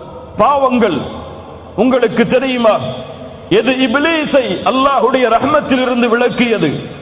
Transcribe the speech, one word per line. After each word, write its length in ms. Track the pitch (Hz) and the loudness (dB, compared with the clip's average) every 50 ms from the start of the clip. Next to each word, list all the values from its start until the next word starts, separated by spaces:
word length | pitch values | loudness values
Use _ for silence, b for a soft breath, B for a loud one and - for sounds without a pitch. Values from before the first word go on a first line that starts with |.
| - - - - - - - | -16 -16 -16 -16 -16 -12 -2
பாவங்கள் 640 | - 214 254 294 277 269 254 247 240 226 202 151 120 - - - - - - - - - - - - - - - | 0 2 2 2 2 2 2 2 2 2 0 0 -2 -6 -8 -10 -12 -14 -14 -16 -16 -16 -18 -18 -18 -18 -12 -2
உங்களுக்கு 500 | - 226 262 262 247 240 214 151 - 233 | 0 2 2 2 2 2 0 2 0 0
தெரியுமா? 520 | - 262 247 269 262 254 240 233 214 190 143 113 110 - - - - - - - - - - - - | 2 2 0 0 0 -2 2 2 2 2 2 -2 -6 -8 -10 -12 -14 -16 -16 -16 -16 -16 -16 -4 0
எது 220 | 170 220 233 247 | 0 2 2 2
இப்லீஸை 880 | 262 262 262 247 233 285 294 330 330 311 294 - - 269 240 202 180 - - | 0 2 0 0 2 2 2 2 0 0 0 2 2 2 2 2 -4 -2 -2
அல்லாஹ்வுடைய 640 | 185 240 262 269 277 269 240 196 240 247 262 247 | 0 0 2 2 2 2 2 2 2 2 2 2
ரஹ்மத்தில் 560 | 226 226 226 233 285 302 294 - - 269 254 | 4 2 2 2 2 2 0 2 2 0 2
இருந்து 360 | 254 247 254 240 240 233 220 240 | 2 0 2 2 2 2 2 2
விலக்கியது? 800 | 247 240 - - 247 233 214 190 165 143 117 - - - - - | 2 0 2 0 0 0 2 0 0 0 -2 -4 -8 -12 -14 -16